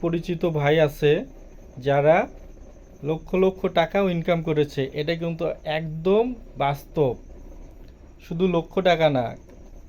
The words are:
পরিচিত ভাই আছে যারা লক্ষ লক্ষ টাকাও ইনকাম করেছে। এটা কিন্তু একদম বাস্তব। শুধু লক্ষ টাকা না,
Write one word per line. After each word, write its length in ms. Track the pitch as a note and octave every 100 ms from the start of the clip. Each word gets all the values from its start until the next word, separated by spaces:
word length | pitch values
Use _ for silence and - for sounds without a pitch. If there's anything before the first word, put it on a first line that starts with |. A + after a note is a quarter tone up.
পরিচিত 460 | E3+ E3+ E3 E3+ F3+
ভাই 340 | D#3 C#3+ D#3+
আছে 440 | D3+ D3 D3 D#3+ C4 - - - - -
যারা 500 | C3 C#3+ D3 F3+ C4+ - - - - - - -
লক্ষ 320 | C#3+ D#3+ -
লক্ষ 320 | F#3 F#3+ F#3+ F#3
টাকাও 420 | F3 D#3+ G3 G3
ইনকাম 340 | E3+ D#3+ E3+
করেছে। 480 | D#3+ D3+ D3 C#3+ C3
এটা 220 | D3 D3+
কিন্তু 300 | E3+ E3+ E3 E3 -
একদম 680 | D#3+ D#3 D#3+ D#3 F3 G#3 A#3+ B3 - -
বাস্তব। 560 | C#3 C#3+ - - C#3 G#2+ - - - - - - - - - - -
শুধু 200 | E3 F#3
লক্ষ 320 | F3 - -
টাকা 300 | F3+ E3 D#3
না, 260 | C3+ A#2 A2+ - - - -